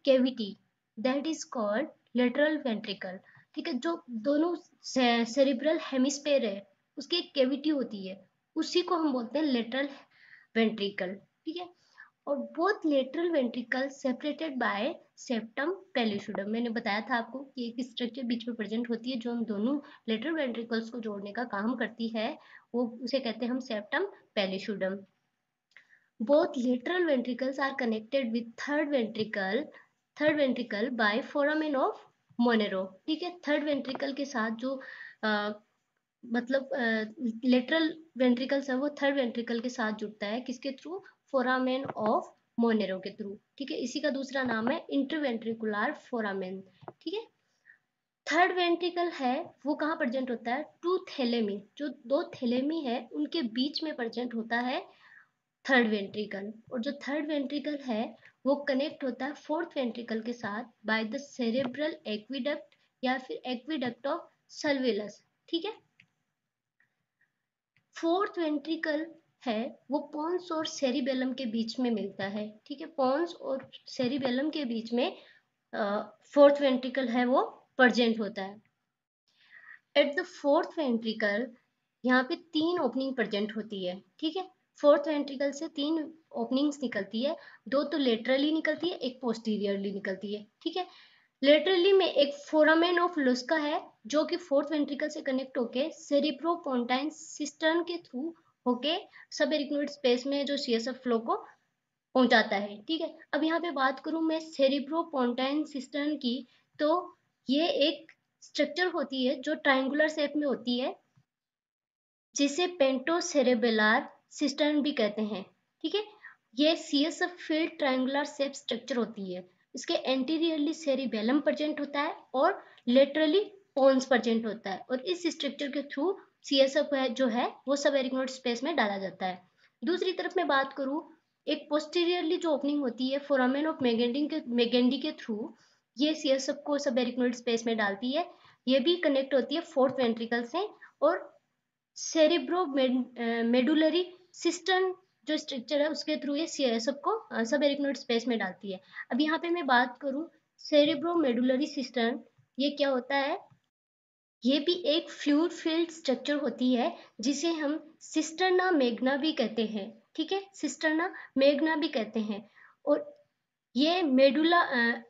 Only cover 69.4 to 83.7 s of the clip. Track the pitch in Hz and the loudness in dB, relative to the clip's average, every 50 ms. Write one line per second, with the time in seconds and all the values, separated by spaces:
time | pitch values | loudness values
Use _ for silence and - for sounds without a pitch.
69.4 | - 254 208 220 240 294 - - _ - 262 302 294 - - 302 302 330 359 349 | -4 -2 -2 -2 -2 -4 -8 -14 _ -2 -2 -2 -2 -4 -6 -6 -4 -2 -2 -4
70.4 | 349 - 330 311 320 311 - - 277 254 240 294 254 269 262 254 262 262 254 277 | -4 -4 -4 -4 -4 -4 -4 -2 -2 0 0 0 0 0 -2 -2 -2 -2 -4 -4
71.4 | 269 226 214 233 220 226 - - 254 240 233 196 196 196 - - 190 202 208 208 | -6 -4 -2 -2 -4 -4 -2 -2 0 0 0 0 -2 -6 -6 -6 -6 -6 -6 -6
72.4 | 214 214 - - _ - 285 277 320 311 - - 262 254 269 302 339 339 - - | -8 -8 -12 -18 _ -14 -12 -12 -12 -10 -4 0 0 2 2 2 0 -2 -6 -10
73.4 | - - 269 - - - - - - - - - 254 240 277 277 277 254 247 254 | -6 -6 -6 -6 -6 -12 -20 -20 -18 -12 -4 -2 -2 0 0 0 0 0 0 0
74.4 | 285 311 285 311 285 226 233 220 226 226 233 240 277 381 - - - - - _ | 0 -2 -2 -4 -4 -4 -4 -6 -4 -2 0 0 0 0 -4 -8 -18 -20 -20 _
75.4 | _ _ _ _ _ _ - - 220 202 208 214 214 - - _ _ _ - 285 | _ _ _ _ _ _ -6 -4 -2 -2 -2 -2 -4 -6 -14 _ _ _ 6 8
76.4 | 285 285 285 285 285 269 254 233 254 262 233 269 262 226 226 247 247 247 262 330 | 10 10 8 6 4 2 2 2 -2 -4 -4 -4 -2 0 0 0 2 4 4 2
77.4 | 440 - - - _ _ _ - - 240 196 220 247 226 220 214 214 190 - 202 | 2 0 -6 -14 _ _ _ 6 6 6 6 6 4 2 2 0 -2 -4 -6 -8
78.4 | 190 190 202 214 _ _ _ _ _ _ _ _ _ _ _ _ _ _ _ _ | -8 -10 -10 -16 _ _ _ _ _ _ _ _ _ _ _ _ _ _ _ _
79.4 | _ _ - - - - - - _ _ _ 285 302 277 285 359 359 - - - | _ _ -20 -20 -20 -20 -20 -20 _ _ _ 4 4 4 2 -2 -4 -6 -10 -2
80.4 | - 285 285 339 330 - - 339 302 254 233 226 226 220 214 220 220 202 202 214 | 2 4 4 4 4 0 -2 -2 0 0 0 0 -2 -4 -2 -2 0 0 0 -2
81.4 | 254 247 - - _ _ _ _ _ _ _ _ - 254 254 254 262 254 339 339 | -4 -6 -10 -18 _ _ _ _ _ _ _ _ 0 2 4 4 2 0 -4 -6
82.4 | - _ - 311 311 339 359 359 302 233 - 262 269 269 262 240 214 214 214 202 | -8 _ -2 0 0 2 2 0 0 0 0 -2 -4 -2 -2 -2 -2 -2 0 -2
83.4 | 214 214 - 226 202 - | -2 -2 -4 -8 -8 -8